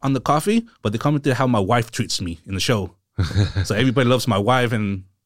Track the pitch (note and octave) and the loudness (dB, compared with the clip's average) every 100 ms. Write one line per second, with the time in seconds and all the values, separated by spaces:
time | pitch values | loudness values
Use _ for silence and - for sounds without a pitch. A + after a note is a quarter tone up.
0 | C3+ C3+ - D3 F3+ A3+ A3+ _ A2 A2+ | -2 -2 0 0 0 0 -2 _ -4 -2
1 | C#3+ D3+ C#3+ B2 C3 A#2 F#2+ A#2+ A#2 - | 0 0 0 0 2 2 2 0 0 -4
2 | G2 - F2+ E2+ - G2 - A2+ F#2 - | -6 -4 -6 -8 -8 -4 0 0 -2 -10
3 | _ - E2 G2 G2 - F#2 G2+ C3 A#2+ | _ -4 -2 0 0 0 -2 0 2 2
4 | A#2+ B2+ A#2 G2+ G2+ B2+ A#2+ A#2 G#2 G2 | 2 2 2 0 2 2 2 0 -2 -4
5 | F#2+ _ | -8 _